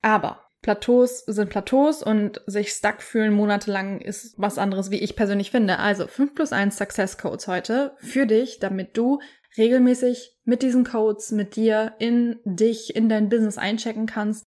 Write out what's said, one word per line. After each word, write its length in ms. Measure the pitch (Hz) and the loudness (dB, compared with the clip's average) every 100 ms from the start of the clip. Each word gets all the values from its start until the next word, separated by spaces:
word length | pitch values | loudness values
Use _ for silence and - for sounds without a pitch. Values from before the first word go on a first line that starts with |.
Aber 420 | 220 214 123 - _ _ | 2 2 0 -10 _ _
Plateaus 560 | - 208 - 247 247 247 - | -2 -2 4 4 4 0 -6
sind 240 | 208 202 | -4 -2
Plateaus 540 | 208 202 262 294 302 | -4 0 4 4 2
und 380 | - 214 208 - - | 0 0 0 -6 -6
sich 260 | 202 202 | -4 -4
stuck 300 | - 208 214 | -2 -4 -4
fühlen 320 | - 226 214 | -4 0 2
monatelang 680 | 208 208 202 208 196 190 196 | 2 2 0 -2 -4 -4 -8
ist 360 | - 202 233 - | -10 -12 -14 -4
was 200 | 202 202 | -4 0
anderes, 340 | 202 190 196 | -2 -2 -2
wie 80 | 202 | -4
ich 160 | 202 - | -4 -2
persönlich 360 | 208 202 202 | 0 0 0
finde. 280 | 247 208 175 | 0 2 2
Also 280 | 208 196 - | 0 -2 -4
fünf 280 | - 285 - | -2 -2 0
plus 160 | 302 | -2
eins 260 | - 202 - | 0 -2 -2
Success 400 | 202 - 185 - | -6 -2 -4 -4
Codes 300 | 165 - - | -8 -8 -4
heute 460 | 180 180 240 277 - | -6 -2 -2 -2 -6
für 260 | - 262 254 | -4 0 4
dich, 340 | 220 - - | 4 2 -4
damit 380 | 196 190 185 214 | -4 -4 -4 -2
du 220 | 240 285 - _ _ - | 0 0 -4 _ _ 0
regelmäßig 800 | 220 254 247 247 247 240 - _ | 4 6 4 4 0 -2 -8 _
mit 180 | - 247 | -2 0
diesen 220 | 262 247 | 2 2
Codes, 480 | 247 226 214 208 - | 2 2 0 0 -4
mit 240 | 214 202 - | -4 -4 0
dir, 380 | 220 214 220 220 | 2 2 0 -2
in 400 | 233 240 240 226 202 | 0 2 2 -2 -6
dich, 500 | 175 220 220 - - | 0 2 0 -6 0
in 140 | 220 | 2
dein 200 | 220 208 | 2 2
Business 280 | 233 214 202 | 2 0 -2
einchecken 480 | 196 226 233 220 220 | -4 -4 -4 -4 -6
kannst 400 | - 208 220 _ | -4 -4 -4 _